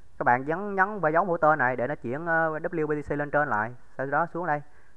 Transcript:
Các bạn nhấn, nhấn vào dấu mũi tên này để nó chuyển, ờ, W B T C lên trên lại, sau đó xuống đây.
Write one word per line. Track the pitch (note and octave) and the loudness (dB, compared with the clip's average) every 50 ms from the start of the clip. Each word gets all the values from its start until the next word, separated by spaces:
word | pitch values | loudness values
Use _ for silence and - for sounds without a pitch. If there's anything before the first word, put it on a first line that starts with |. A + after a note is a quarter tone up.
| - - - - | -16 -14 -8 -2
Các | - | 4
bạn | B2+ A#2+ B2+ C3 | 4 4 4 2
nhấn, | D3 D#3+ F3+ G#3 G#3 G3 | -2 -2 -2 -2 -4 2
nhấn | G3 F#3 G3+ G#3+ G3+ | 2 2 2 2 0
vào | E3 D3+ | 0 2
dấu | D#3 E3 G3 | 4 4 2
mũi | F#3+ E3+ E3+ | 2 2 4
tên | - D3+ D#3 D3+ | 4 4 6 6
này | B2+ B2 B2+ | 4 2 2
để | B2 A#2 C3 | 2 0 -2
nó | D3+ | -2
chuyển, | - - A#2 B2 D3 E3+ | -4 -4 -4 -4 -4 -2
ờ, | E3+ E3 E3 E3 D#3+ D#3 D3+ | 0 2 2 2 0 -2 -2
W | E3 F3+ F3+ D#3+ D3+ D3 | -4 -4 -2 -2 -2 0
B | |
T | D3+ D3 C#3+ - | -2 -4 -2 -4
C | |
lên | D3+ C#3+ D3 D3 | -2 -2 -2 0
trên | C#3+ D3 D3 C#3+ | 2 0 2 2
lại, | A2+ G#2 G#2+ A#2 B2 - - - - - | 2 0 0 -2 -4 -12 -14 -14 -8 -6
sau | C3 | -4
đó | C#3 C#3 D3+ E3+ | 0 0 0 0
xuống | E3+ - E3 F3+ | 0 -2 -6 -2
đây. | E3 D3 D3 C#3+ - - - - - - | -2 -2 -2 -2 -8 -14 -16 -16 -16 -16